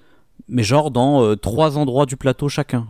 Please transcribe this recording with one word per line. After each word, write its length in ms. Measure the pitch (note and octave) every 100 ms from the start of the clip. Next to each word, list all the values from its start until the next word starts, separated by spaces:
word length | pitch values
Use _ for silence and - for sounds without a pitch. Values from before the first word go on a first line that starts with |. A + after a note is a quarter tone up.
| _ _ _ _ -
mais 140 | A#2+
genre 260 | G2+ C#3+ D3+
dans, 320 | A#2+ C3+ C#3+
euh, 140 | A2 G#2
trois 420 | G2 B2 D#3 C#3+
endroits 280 | C#3 B2+ C3+
du 100 | C3+
plateau 320 | C3+ - D3
chacun. 380 | - - B2